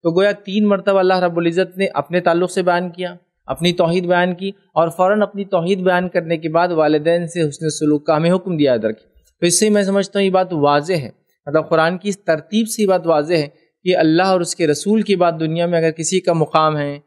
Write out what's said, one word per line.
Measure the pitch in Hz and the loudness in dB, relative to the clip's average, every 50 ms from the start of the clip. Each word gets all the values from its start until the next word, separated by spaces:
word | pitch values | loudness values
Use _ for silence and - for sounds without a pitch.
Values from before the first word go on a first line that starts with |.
| - | -2
तो | 170 | 0
गोया | 165 180 196 202 | 0 2 0 0
तीन | 202 202 - - 190 214 208 | 0 -4 -8 -4 -2 0 2
मरतबा | 208 202 190 - 202 196 196 | 2 0 0 0 0 2 2
अल्लाह | 185 185 190 185 | 2 2 2 2
रब्बुल | 180 175 170 170 170 | 0 0 0 0 -2
इज़्ज़त | 170 165 180 185 175 180 | -2 -2 -2 -6 -6 -4
ने | 185 196 | -4 -4
अपने | 185 - 139 139 - 170 180 | -2 -2 -4 -4 -2 -2 0
ताल्लुक़ | 175 175 165 170 180 175 | 2 2 2 2 0 -2
से | - 196 180 | -2 -2 0
बयान | 180 175 175 180 180 | 0 0 0 -2 -6
किया, | 170 180 180 175 175 - _ _ _ _ _ - | -8 -8 -10 -10 -10 -14 _ _ _ _ _ -10
अपनी | 131 - 165 180 | -6 -2 -2 -2
तौहीद | 170 175 175 165 175 185 175 | 2 2 0 0 0 -2 0
बयान | 175 180 175 180 185 180 | 0 2 2 2 0 -2
की | 170 190 196 196 _ _ _ _ | -4 -8 -10 -10 _ _ _ _
और | 156 165 170 | 0 0 0
फ़ौरन | 160 - 185 185 208 214 | 0 0 2 2 2 2
अपनी | 208 196 208 196 202 | 0 -2 -2 -10 -6
तौहीद | 190 - 175 165 180 202 185 | -2 -2 -2 0 0 -2 0
बयान | 180 185 180 180 180 | 0 0 0 0 -2
करने | 180 - 180 165 160 170 | -2 -4 -4 -2 -2 -6
के | 156 160 160 | -4 -4 -2
बाद | 156 170 175 180 | 0 0 0 0
वालिदैन | 175 156 156 151 151 151 147 165 170 175 175 | 2 0 2 2 2 2 2 0 0 0 -2
से | 160 - 175 | -4 -4 -4
हुस्न | 160 147 143 - 165 156 | -4 -4 -4 -4 -6 -6
सलूक | 147 - 156 151 147 147 147 | -4 -2 0 0 0 0 0
का | - 160 | 0 0
हमें | 151 160 170 | 2 2 2
हुक्म | 180 185 180 190 175 | 0 0 -2 -4 -2
दिया, | 156 143 135 | 0 2 2
याद | 123 113 107 | 2 2 0
रखिए। | 110 110 - _ _ _ _ _ _ _ _ | -4 -4 -6 _ _ _ _ _ _ _ _
तो | 170 | -2
इससे | 175 170 - 220 214 | 0 2 2 2 2
मैं | 208 208 202 | 2 2 2
समझता | 190 196 196 190 196 - 202 | 2 0 -2 -2 -2 -2 -2
हूँ | 196 | 0
ये | 190 | 2
बात | 180 185 185 175 175 | 2 0 0 0 0
वाज़ेह | 156 143 143 143 147 147 170 190 | 0 2 4 2 2 2 0 -2
है, | 160 131 104 - _ _ _ _ _ _ | -2 -2 -6 -14 _ _ _ _ _ _
मतलब | 147 143 156 151 | -2 -2 -2 0
कुरान | 156 165 160 160 165 180 | 2 2 2 2 2 0
की | 180 185 208 | -2 -6 -6
इस | 190 | -8
तरतीब | _ _ - 160 151 147 _ 208 220 233 | _ _ -2 -2 -2 -2 _ -2 -2 -2
से | 220 - - 214 | -2 -2 -2 0
ये | |
बात | 190 185 180 165 | 2 2 0 2
वाज़ेह | 165 160 147 147 160 180 160 | 2 0 0 2 0 0 0
है | 147 147 _ _ _ _ _ _ _ | 0 -2 _ _ _ _ _ _ _
कि | 180 180 | 0 2
अल्लाह | - 160 156 160 170 185 190 190 | 2 4 4 4 2 2 2 2
और | 185 | 0
उसके | 175 175 - - 175 | 0 -4 -4 -2 0
रसूल | 151 147 143 - 196 214 220 202 | 0 0 0 0 0 0 0 2
के | 196 196 | 0 0
बाद | 180 175 170 165 | 2 2 0 0
दुनिया | 160 160 160 160 170 170 | -2 -4 -4 -2 -2 -2
में | 175 175 | 0 0
अगर | 165 160 160 | 2 0 0
किसी | 156 165 160 - 185 185 | -2 -2 -6 -2 -2 0
का | - 180 170 | 0 0 0
मुकाम | 165 151 - - 160 156 156 156 | 0 0 0 2 2 2 2 0
है | 147 143 143 143 143 _ | -2 -6 -6 -8 -12 _